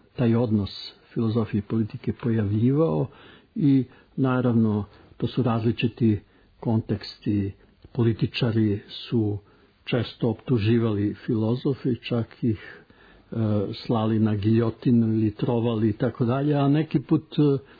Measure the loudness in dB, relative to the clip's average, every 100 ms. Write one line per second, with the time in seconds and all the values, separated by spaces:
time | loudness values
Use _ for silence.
0 | _ -2 2 2 2 0 -2 -8 -18 -20
1 | _ -4 -2 0 -2 -4 -2 -2 -2 -4
2 | -8 -6 -2 0 0 2 2 2 0 0
3 | -4 -8 -20 -20 _ -2 2 4 2 -8
4 | _ -2 0 2 2 2 2 0 -4 -12
5 | -20 -8 -6 -2 0 2 0 0 -2 0
6 | 0 0 -4 _ _ _ -2 -2 0 -6
7 | -6 -10 -4 -2 -2 -8 _ _ -14 -2
8 | 0 0 -4 -2 0 2 2 0 -6 -18
9 | -4 -2 -2 -4 _ _ _ _ -4 -4
10 | -4 -2 -2 -2 -2 0 2 2 2 0
11 | -2 -4 -4 -2 0 -2 -2 -2 -2 -4
12 | -2 -4 -4 -4 -4 -4 -6 -20 -20 _
13 | -20 -20 _ -4 0 0 -2 -8 -2 0
14 | 2 2 2 0 2 2 2 -2 2 2
15 | 2 2 0 -2 -2 0 0 0 0 0
16 | -2 -2 -2 0 0 2 2 2 2 -2
17 | 0 -2 -2 0 2 2 -4 -20